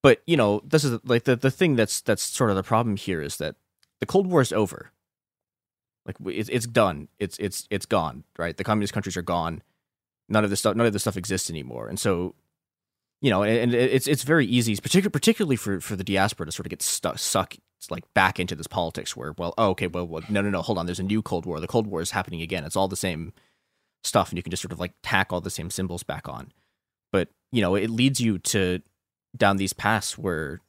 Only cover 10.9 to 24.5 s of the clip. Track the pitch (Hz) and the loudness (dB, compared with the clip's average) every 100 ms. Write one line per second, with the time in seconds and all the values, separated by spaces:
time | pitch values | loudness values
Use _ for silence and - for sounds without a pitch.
10.9 | 104 - 95 87 95 - 82 64 60 55 | 2 -2 -4 -4 -4 -4 -8 -10 -10 -10
11.9 | 65 110 87 90 - _ _ _ _ _ | -2 0 0 -2 -8 _ _ _ _ _
12.9 | _ _ _ 143 95 104 113 120 120 127 | _ _ _ 2 4 4 2 2 2 4
13.9 | 131 135 143 127 160 113 123 117 104 - | 2 2 -2 2 2 4 2 2 -2 2
14.9 | 185 202 147 - 226 180 127 - 95 - | 2 2 2 2 2 0 0 0 -4 -4
15.9 | 98 98 95 98 - 78 - 85 87 - | -6 0 2 2 0 -8 -8 -10 -6 -4
16.9 | - 85 - - - 95 - _ _ - | -2 -4 -4 -2 0 -2 -8 _ _ -12
17.9 | 85 - - 95 - 90 78 80 - 82 | -12 -2 2 2 2 -6 -6 -6 -4 -4
18.9 | - - - 65 85 85 - 107 92 92 | -6 -10 -10 -12 -6 -6 2 2 2 -4
19.9 | 90 87 80 82 101 101 95 82 98 87 | -4 -6 -8 -4 -2 0 -2 -2 -2 -2
20.9 | 90 95 107 104 90 82 78 87 120 107 | -4 -2 -2 -2 -4 -4 -6 0 0 0
21.9 | 90 85 - 90 82 82 90 76 95 95 | -4 -4 -4 -6 -8 -6 -6 -4 -2 -2
22.9 | 95 98 80 82 - _ _ _ _ _ | -2 -4 -4 -10 -14 _ _ _ _ _
23.9 | _ - 110 90 87 85 | _ 0 2 2 -4 -6